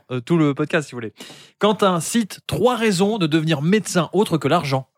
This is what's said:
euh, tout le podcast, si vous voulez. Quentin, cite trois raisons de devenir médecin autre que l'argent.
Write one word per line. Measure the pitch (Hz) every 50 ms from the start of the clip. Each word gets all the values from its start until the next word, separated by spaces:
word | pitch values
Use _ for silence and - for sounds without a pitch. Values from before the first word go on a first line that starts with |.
| _ -
euh, | 127 127
tout | 120 - 170 165
le | 156 143 139
podcast, | 143 151 151 - 165 143 -
si | 131
vous | 123
voulez. | 113 104 - - - - - - - - _ -
Quentin, | - 208 214 - 214 190 185 165
cite | 151 - - 233 220 - - - - -
trois | - 147 196 247 247 214
raisons | 226 220 196 160 202 202 226 220
de | 170 151
devenir | 147 165 156 160 160 135
médecin | 143 170 202 220 - - - 180 156 - -
autre | 180 226 - 165 151
que | - 135
l'argent. | 139 139 143 139 135 135 131 _ _